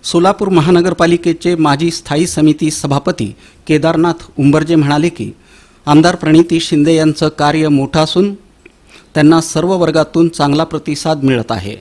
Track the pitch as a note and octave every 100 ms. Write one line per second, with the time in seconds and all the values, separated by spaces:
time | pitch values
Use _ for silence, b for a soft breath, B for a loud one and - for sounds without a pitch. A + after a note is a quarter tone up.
0 | - E3+ F3+ G3 G3 F3+ D#3 F3 F3+ E3+
1 | E3+ E3+ F3 E3 F3 E3+ D#3 C#3+ E3+ E3
2 | - D3 F3 - D#3 D3+ D#3 D3+ C#3+ C#3
3 | - - G#2 - b b - D#3 D#3+ D#3+
4 | E3+ E3 - - C#3+ D3+ D#3 E3 C#3+ D3
5 | E3 E3+ G#2 - b b b b - D3
6 | E3+ F3 D#3 D#3 E3+ E3 D#3+ D#3 D3 D#3+
7 | D#3 D3 D#3 - D3 D#3 D#3 C#3+ C3+ D#3+
8 | D#3 F3+ G3+ G3+ _ _ - _ b b
9 | b - D3+ E3 D#3+ E3+ E3+ F#3+ E3 D#3
10 | D3+ E3 E3 - C#3+ C#3+ E3 D#3 - D3
11 | D#3+ D#3 C3+ B2 A2 A2 F#2+ G#2